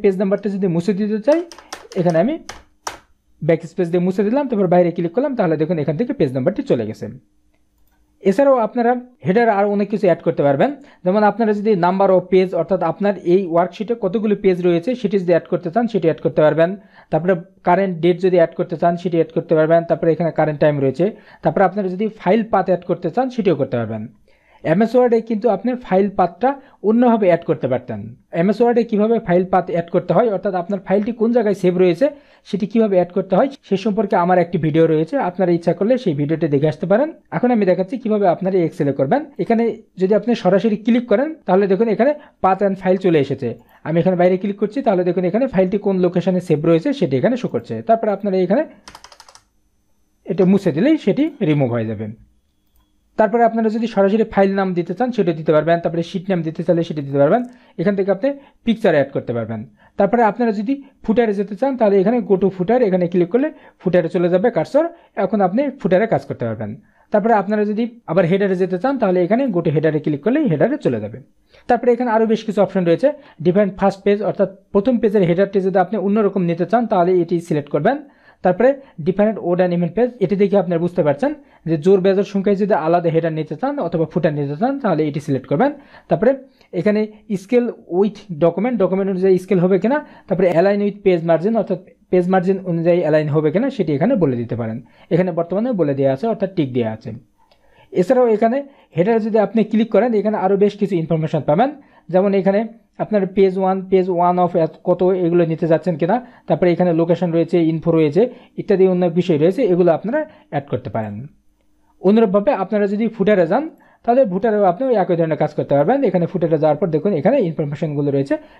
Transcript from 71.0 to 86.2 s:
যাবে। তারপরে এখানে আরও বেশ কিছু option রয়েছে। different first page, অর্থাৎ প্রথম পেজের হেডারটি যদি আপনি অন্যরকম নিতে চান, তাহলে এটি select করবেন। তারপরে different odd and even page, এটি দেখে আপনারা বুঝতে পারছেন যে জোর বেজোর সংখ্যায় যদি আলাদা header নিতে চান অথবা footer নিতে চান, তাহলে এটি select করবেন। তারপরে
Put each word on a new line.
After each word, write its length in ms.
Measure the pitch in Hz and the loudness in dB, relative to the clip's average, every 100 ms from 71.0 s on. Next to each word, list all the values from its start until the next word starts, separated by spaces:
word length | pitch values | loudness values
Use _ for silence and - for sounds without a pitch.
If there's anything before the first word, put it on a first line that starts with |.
যাবে। 140 | 104 113 - _ _ _ - | -6 -12 -20 _ _ _ -2
তারপরে 200 | 240 247 240 | 0 0 0
এখানে 140 | 247 220 | 0 0
আরও 100 | 220 | 2
বেশ 100 | 220 220 | 0 -2
কিছু 120 | 202 185 | 0 0
option 180 | 196 170 | 0 0
রয়েছে। 180 | 165 269 294 - - 160 | 2 2 -2 -10 -4 0
different 280 | 185 202 190 | 2 0 0
first 200 | 196 190 202 | -2 0 0
page, 120 | 202 190 | 0 -2
অর্থাৎ 200 | - 185 - _ | -2 -4 -4 _
প্রথম 200 | 202 208 240 | -2 0 0
পেজের 220 | 220 208 175 | 2 2 2
হেডারটি 300 | 170 196 202 190 | 2 0 0 0
যদি 100 | 190 180 | 0 0
আপনি 100 | 214 190 | -2 0
অন্যরকম 360 | 214 202 196 170 | 0 0 0 -2
নিতে 160 | 170 170 | -2 0
চান, 120 | 233 226 | 0 0
তাহলে 200 | 190 170 185 | 0 2 2
এটি 120 | 165 175 - | 0 -2 -2
select 240 | 151 143 147 | -4 -2 -2
করবেন। 220 | 185 285 - _ _ _ 185 | 0 -2 -6 _ _ _ -2
তারপরে 240 | 180 247 277 - - 151 | 2 2 0 -6 -8 -4
different 300 | 190 214 202 175 | 0 0 -2 -2
odd 100 | 180 | 0
and 100 | 180 175 | 0 0
even 140 | 175 208 | -2 0
page, 160 | 247 247 | -2 -2
এটি 120 | 190 196 | -2 0
দেখে 160 | 202 202 | 2 2
আপনারা 160 | 180 170 170 | 0 -2 -2
বুঝতে 160 | 185 151 | 0 0
পারছেন 240 | 139 277 302 _ _ 160 | 0 -2 -6 _ _ -6
যে 60 | 160 175 | -2 2
জোর 140 | 196 190 | 4 4
বেজোর 220 | 190 196 | 0 0
সংখ্যায় 240 | 202 190 196 | -2 0 0
যদি 120 | 202 202 156 | 0 0 2
আলাদা 240 | 175 170 160 | 0 2 0
header 180 | 160 156 | 0 -4
নিতে 160 | 151 165 | -6 -6
চান 120 | 269 285 170 | -6 -4 -4
অথবা 180 | 170 160 | -2 -2
footer 220 | 180 160 147 | -2 -2 -2
নিতে 160 | 143 147 | -4 -4
চান, 120 | 247 277 | -4 -2
তাহলে 180 | 214 156 151 | -2 0 -2
এটি 100 | 147 147 | -4 -4
select 220 | 131 - | -4 -2
করবেন। 200 | 151 277 294 - - - | 0 0 -2 -14 -20 -4
তারপরে 220 | - | 0